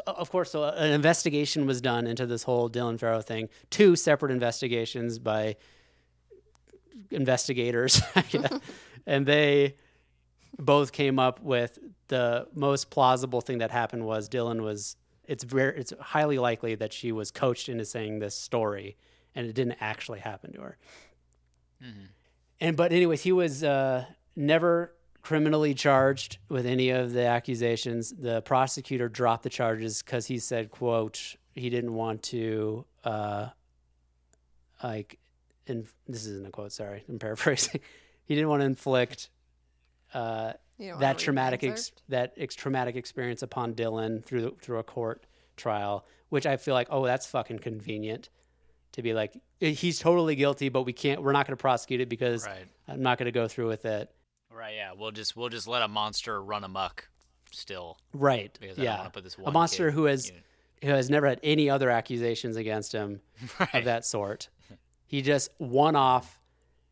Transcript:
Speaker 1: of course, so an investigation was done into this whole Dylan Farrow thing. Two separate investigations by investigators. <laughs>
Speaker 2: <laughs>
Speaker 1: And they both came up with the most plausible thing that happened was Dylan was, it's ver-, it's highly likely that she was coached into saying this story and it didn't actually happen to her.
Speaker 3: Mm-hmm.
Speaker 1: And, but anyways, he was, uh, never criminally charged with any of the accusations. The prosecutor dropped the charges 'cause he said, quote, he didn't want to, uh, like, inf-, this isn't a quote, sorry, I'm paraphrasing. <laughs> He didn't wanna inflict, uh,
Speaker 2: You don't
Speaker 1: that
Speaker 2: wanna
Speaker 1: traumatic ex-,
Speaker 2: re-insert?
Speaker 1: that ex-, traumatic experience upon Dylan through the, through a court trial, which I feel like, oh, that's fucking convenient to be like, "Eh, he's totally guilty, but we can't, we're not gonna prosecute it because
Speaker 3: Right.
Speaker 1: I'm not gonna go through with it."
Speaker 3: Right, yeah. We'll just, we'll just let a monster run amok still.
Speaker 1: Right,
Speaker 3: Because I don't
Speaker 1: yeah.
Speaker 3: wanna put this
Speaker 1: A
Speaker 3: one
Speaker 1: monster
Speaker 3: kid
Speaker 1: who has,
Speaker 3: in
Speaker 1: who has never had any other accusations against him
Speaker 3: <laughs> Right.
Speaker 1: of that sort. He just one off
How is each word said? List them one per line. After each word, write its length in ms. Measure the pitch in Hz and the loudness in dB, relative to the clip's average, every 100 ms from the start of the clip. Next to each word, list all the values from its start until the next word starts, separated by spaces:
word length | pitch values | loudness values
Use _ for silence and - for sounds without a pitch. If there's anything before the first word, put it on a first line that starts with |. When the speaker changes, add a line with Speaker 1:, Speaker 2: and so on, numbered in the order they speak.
| - | -8
Speaker 1:
of 240 | 185 175 | -6 -2
course, 200 | 180 175 | -2 -2
so 120 | 151 | -2
an 280 | 147 160 156 | -2 2 2
investigation 760 | 147 156 170 165 147 147 156 139 | 6 6 4 2 0 0 0 0
was 120 | 127 | 0
done 280 | 127 120 117 | 0 0 0
into 180 | 117 123 | -2 -2
this 180 | 117 | -4
whole 240 | - 120 120 | 0 0 2
Dylan 280 | 120 120 117 | 0 -2 -2
Farrow 220 | 117 113 | 0 0
thing. 260 | - 110 110 - - | -2 -6 -6 -10 -6
Two 260 | - 202 170 | 6 8 8
separate 360 | - 147 143 | 6 2 2
investigations 880 | 127 120 - 131 120 113 123 117 113 | 0 0 -2 -2 -2 -2 -4 -6 -4
by 360 | 113 107 110 104 - _ _ _ _ _ _ - _ _ _ - _ 254 196 | -2 0 -2 -4 -12 _ _ _ _ _ _ -20 _ _ _ -20 _ -20 -8
investigators. 920 | 185 131 127 - 123 120 120 131 - - | -2 2 2 0 0 0 2 4 4 4
<laughs> 40 | 190 - | 2 2
Speaker 2:
<laughs> 760 | - 139 320 - - - - - | 0 -2 -4 -10 -20 -20 -14 -2
Speaker 1:
And 180 | 139 139 | 0 4
they 480 | 147 147 143 139 - _ _ _ _ _ _ _ - | 4 6 6 4 0 _ _ _ _ _ _ _ -4
both 340 | 143 143 135 | 4 4 4
came 280 | - 139 131 | 0 2 4
up 200 | 127 127 | 4 2
with 360 | 151 123 120 - - - - | 0 0 0 -6 -20 -18 -2
the 400 | 131 120 120 - 156 | 2 2 2 -2 0
most 340 | 143 139 - | 2 2 0
plausible 500 | - 127 127 127 123 | 4 6 6 2 -4
thing 180 | - 123 | -2 -2
that 100 | 110 | 0
happened 340 | 120 113 117 110 | 0 -2 -4 -4
was 220 | 110 104 | -4 -2
Dylan 340 | 127 117 113 | -2 -2 -2
was, 340 | 107 104 101 - _ _ - | -4 -6 -8 -14 _ _ -10
it's 180 | 131 | -10
ver-, 260 | 120 131 135 | -2 0 2
it's 240 | 135 120 - | 0 -10 -12
highly 400 | 143 156 151 135 | -2 0 2 2
likely 340 | 120 113 117 107 | 2 0 -2 -4
that 160 | 107 | -4
she 200 | - 120 | -6 -4
was 180 | 110 104 | -4 -6
coached 400 | - 131 123 - | -2 0 0 -4
into 160 | 117 107 | -6 -6
saying 320 | 117 107 107 | -6 -6 -4
this 140 | 104 | -6
story 640 | - - 120 107 101 98 - _ _ _ 135 | -8 -4 0 0 -2 -10 -16 _ _ _ -10
and 100 | 117 | -6
it 80 | |
didn't 240 | 110 123 - | -2 -2 -2
actually 420 | 107 107 - 104 | -6 -6 -10 -10
happen 320 | 113 98 - | -10 -12 -14
to 80 | - | -16
her. 160 | - - _ - - _ _ _ _ _ _ _ | -16 -18 _ -20 -20 _ _ _ _ _ _ _
Speaker 3:
Mm-hmm. 220 | 123 104 95 _ _ _ _ - | -20 -20 -20 _ _ _ _ -2
Speaker 1:
And, 140 | 165 156 | 0 4
but 140 | 170 | 4
anyways, 300 | 170 175 151 | 6 6 4
he 100 | 180 | 2
was, 320 | 185 170 135 | 4 2 0
uh, 420 | 151 139 135 127 127 - _ - | 0 2 2 0 -4 -16 _ -2
never 560 | 147 160 175 170 175 _ _ _ | 4 4 6 2 0 _ _ _
criminally 520 | - 156 156 151 151 135 | -2 2 4 4 2 2
charged 640 | 147 135 135 139 - - - | 6 6 6 2 -4 -12 -6
with 160 | 135 123 | -4 0
any 240 | 127 127 | 2 2
of 240 | 127 123 | 2 0
the 120 | 123 120 | 2 2
accusations. 880 | 120 - 117 117 117 123 117 113 175 | 2 0 0 0 0 -2 -4 -6 -6
The 240 | 123 113 | -4 -2
prosecutor 640 | - 131 131 - - 131 120 | 2 2 2 -2 -6 -4 -4
dropped 340 | 110 123 113 | 2 2 2
the 60 | 131 | -2
charges 520 | - 117 110 113 107 | -2 -2 0 -4 -6
'cause 240 | - 123 - | -4 -6 -4
he 120 | 120 | -6
said, 320 | - 120 110 | -4 -4 -4
quote, 640 | - 123 117 107 - - - _ | -4 0 0 0 -6 -14 -16 _
he 160 | - 123 | -8 -4
didn't 240 | 120 120 | -2 -2
want 300 | 113 113 107 | -2 -4 -4
to, 600 | - 120 113 110 107 107 - _ | -6 -6 -4 -2 -4 -6 -12 _
uh, 460 | 117 107 104 104 113 - _ _ _ _ _ _ _ _ _ _ _ - | -6 -4 -4 -4 -8 -12 _ _ _ _ _ _ _ _ _ _ _ -10
like, 360 | 123 110 104 - _ _ _ _ - | -8 -8 -10 -16 _ _ _ _ -8
inf-, 260 | 117 107 _ - | -8 -8 _ -12
this 180 | 117 107 | -10 -8
isn't 220 | 98 98 | -10 -12
a 40 | |
quote, 200 | - 101 | -12 -12
sorry, 320 | - 104 101 - | -10 -10 -12 -12
I'm 120 | 110 | -10
paraphrasing. 600 | 110 110 165 127 - - - | -8 0 0 2 0 -2 -12
<laughs> 40 | - _ _ - | -20 _ _ -4
He 60 | |
didn't 160 | 151 156 | 0 2
wanna 160 | 147 135 | 2 2
inflict, 640 | 131 139 127 123 - - _ _ _ _ _ _ _ _ 135 | 0 2 2 2 -2 -18 _ _ _ _ _ _ _ _ -8
uh, 380 | 113 113 110 - _ - | -6 -4 -6 -10 _ -18
Speaker 2:
You 100 | 196 | -12
don't 100 | 170 | -2
Speaker 1:
that 80 | 139 | 0
Speaker 2:
wanna 100 | 131 | 0
Speaker 1:
traumatic 400 | - 131 131 123 | 0 0 0 0
ex-, 0 | 131 | -4
Speaker 2:
re-insert? 340 | - - _ - | -6 -10 _ -6
Speaker 1:
that 240 | 131 127 - | -4 -4 -6
ex-, 180 | 147 - | -12 -8
traumatic 400 | 139 131 123 120 | -4 -2 -2 -6
experience 480 | - - 123 117 | -10 -8 -6 -6
upon 320 | 127 131 117 113 | -8 -6 -6 -4
Dylan 500 | 113 113 110 110 - | -4 -2 -4 -6 -6
through 160 | 127 | -4
the, 80 | 117 - | -4 -8
through 200 | - 113 | -8 -8
a 40 | |
court 440 | 110 - 113 117 _ _ _ - | -6 -6 -6 -8 _ _ _ -8
trial, 500 | 117 104 101 101 - _ - | -4 -2 -2 -6 -8 _ -4
which 180 | 143 147 | -2 0
I 100 | 135 | 0
feel 160 | - | 2
like, 140 | 127 123 | 0 2
oh, 160 | 139 127 | 0 0
that's 220 | 131 - | 0 -2
fucking 320 | 131 110 117 | -6 -4 -8
convenient 720 | 120 110 101 107 107 110 - _ _ _ _ _ _ | -8 -10 -8 -8 -6 -8 -12 _ _ _ _ _ _
to 100 | - | -6
be 100 | 117 | -2
like, 260 | 110 107 - _ - | -2 -2 -6 _ -2
"Eh, 80 | 160 | -2
he's 260 | 147 175 156 | 0 -2 2
totally 340 | 165 175 160 139 | 4 4 4 2
guilty, 340 | 143 139 135 | 2 2 0
but 120 | 127 127 | 0 -2
we 40 | |
can't, 280 | 123 143 139 | -2 -2 0
we're 120 | 139 | 2
not 120 | 143 139 | 2 2
gonna 100 | 131 | 0
prosecute 460 | 135 123 - 127 | 0 0 0 -4
it 80 | 123 | -2
because 380 | 117 123 117 104 | -2 -2 -2 -6
Speaker 3:
Right. 180 | 95 92 _ - | -12 -16 _ -14
Speaker 1:
I'm 160 | 135 | -2
not 160 | 127 123 | 0 0
gonna 100 | 120 | 0
go 160 | 120 117 | 0 -2
through 200 | - 113 | -2 -4
with 180 | 110 113 | -4 -4
it." 240 | 107 - _ _ _ _ | -6 -6 _ _ _ _
Speaker 3:
Right, 220 | 113 110 107 | -16 -12 -10
yeah. 180 | 98 95 | -10 -10
We'll 140 | 110 | -12
just, 260 | 107 104 113 | -8 -10 -6
we'll 120 | 120 | -8
just 180 | 117 110 | -8 -4
let 160 | 120 | -2
a 40 | 110 | 0
monster 540 | 107 107 - 120 104 | 0 -2 -4 -6 -8
run 200 | 98 104 | -6 -8
amok 440 | 95 95 92 - - _ _ _ _ | -6 -6 -6 -8 -20 _ _ _ _
still. 480 | - - 92 87 82 _ | -18 -14 -12 -12 -16 _
Speaker 1:
Right, 460 | 143 139 123 104 - | 2 4 4 -2 -14
Speaker 3:
Because 200 | 101 95 | -14 -4
I 20 | |
don't 40 | 123 | -2
Speaker 1:
yeah. 120 | 104 | -2
Speaker 3:
wanna 120 | 92 | -8
put 120 | 101 | -14
this 140 | 92 - | -16 -10
Speaker 1:
A 40 | |
Speaker 3:
one 120 | 117 | 0
Speaker 1:
monster 360 | 160 165 - 160 | 4 4 2 0
Speaker 3:
kid 20 | |
Speaker 1:
who 120 | 147 151 | 2 2
has, 240 | 135 110 | 2 -2
Speaker 3:
in 60 | 87 _ _ _ - | -12 _ _ _ -8
Speaker 1:
who 80 | 143 139 | 0 2
has 160 | 127 | 4
never 160 | 147 139 | 4 4
had 120 | 127 | 2
any 260 | 151 156 143 | 2 4 4
other 220 | 139 131 | 4 4
accusations 640 | 117 - 120 120 113 120 113 | 2 0 -2 -2 -2 -4 -4
against 360 | 110 107 101 | -4 -4 -4
him 300 | 110 104 101 _ - | -6 -6 -8 _ -16
Speaker 3:
<laughs> 200 | 123 - | -14 -4
Right. 160 | 135 127 | -2 0
Speaker 1:
of 80 | |
that 200 | 117 117 | 0 -2
sort. 460 | - 110 101 113 - _ _ - _ _ - | -2 -4 -4 -6 -12 _ _ -20 _ _ -6
He 160 | 139 | -2
just 300 | 135 143 - - | 2 2 2 -6
one 360 | 135 127 156 147 | -2 4 6 6
off 460 | 131 127 - - _ _ _ _ _ | 6 4 0 -20 _ _ _ _ _